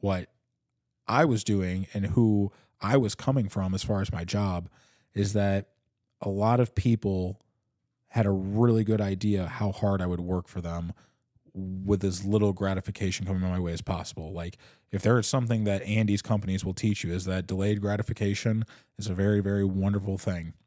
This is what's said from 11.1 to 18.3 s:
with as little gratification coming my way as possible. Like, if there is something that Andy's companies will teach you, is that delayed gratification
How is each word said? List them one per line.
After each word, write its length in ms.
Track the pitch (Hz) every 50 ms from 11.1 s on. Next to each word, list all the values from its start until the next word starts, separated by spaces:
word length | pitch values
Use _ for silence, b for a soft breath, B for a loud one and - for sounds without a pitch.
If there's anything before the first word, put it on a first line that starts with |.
| b b b _ _ _ _ _ -
with 480 | 92 95 95 95 95 95 98 104 98 98
as 200 | 98 87 90 98
little 300 | 98 104 104 107 101 95
gratification 720 | - 101 95 95 95 - - 101 - 101 95 92 - 98
coming 160 | 92 95 92
my 180 | 92 90 90 92
way 140 | 90 85 85
as 80 | 80
possible. 500 | - - 95 82 80 - - - 80 80
Like, 280 | 80 85 85 87 - b b b b b b _
if 100 | - 95
there 160 | - 110 120
is 80 | 120 107
something 380 | - - 131 120 117 120 110 107
that 180 | 104 98 98
Andy's 400 | - 101 107 110 110 101 101 98
companies 420 | - - 113 104 98 95 95 92 -
will 120 | 95 92
teach 280 | - - 110 101 - -
you, 80 | 85
is 140 | 87 92 90
that 220 | 95 92 92 90
delayed 340 | - 95 95 98 104 107 101
gratification 800 | 98 104 104 104 107 - - - 104 101